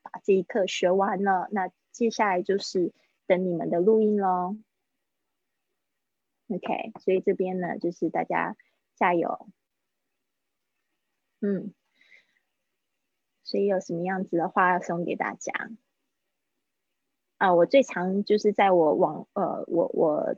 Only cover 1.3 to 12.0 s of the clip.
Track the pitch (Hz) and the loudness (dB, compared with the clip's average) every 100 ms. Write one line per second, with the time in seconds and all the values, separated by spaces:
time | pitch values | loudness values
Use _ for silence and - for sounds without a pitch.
1.3 | 185 - 208 185 _ _ - 233 - 214 | 0 -2 -6 -6 _ _ -4 -2 0 0
2.3 | 185 175 196 - 190 170 - _ _ - | 0 0 -2 -2 -2 -4 -4 _ _ -2
3.3 | 185 185 170 165 170 185 220 214 208 190 | 0 0 -2 -2 0 4 4 4 2 0
4.3 | 180 180 214 - _ _ _ _ _ _ | 0 -2 -8 -14 _ _ _ _ _ _
5.3 | _ _ _ _ _ _ _ _ _ _ | _ _ _ _ _ _ _ _ _ _
6.3 | _ - 185 - - 226 - - 190 196 | _ -10 -8 -6 -8 -8 -8 -2 0 0
7.3 | 190 185 185 170 - 170 175 165 170 170 | -2 -2 -4 -6 -4 -6 -4 -4 -4 -2
8.3 | 165 170 214 _ _ _ - 196 175 - | -2 -2 -6 _ _ _ -2 0 2 0
9.3 | - 220 - _ _ _ _ _ _ _ | -4 -10 -20 _ _ _ _ _ _ _
10.3 | _ _ _ _ _ _ _ _ _ _ | _ _ _ _ _ _ _ _ _ _
11.3 | - 202 196 202 - _ _ | -6 -4 -4 -6 -14 _ _